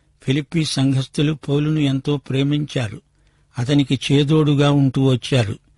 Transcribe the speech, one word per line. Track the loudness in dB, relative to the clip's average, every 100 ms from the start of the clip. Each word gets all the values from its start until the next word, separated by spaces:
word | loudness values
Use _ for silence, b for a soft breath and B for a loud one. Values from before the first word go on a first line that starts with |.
| b b
ఫిలిప్పీ | -4 -4 -2 -4 -2
సంఘస్థులు | 0 0 0 -2 -2 -2
పౌలును | -2 -2 -2 0 0
ఎంతో | 0 -2 -2 -6
ప్రేమించారు. | -4 -4 -2 -2 -4 -6 -6 -8 -18 _ _ _ _ -6
అతనికి | 0 2 2 -2 2
చేదోడుగా | 2 4 2 2 2 2
ఉంటూ | 4 2 2
వచ్చారు. | 2 0 0 -2 -2 -6 _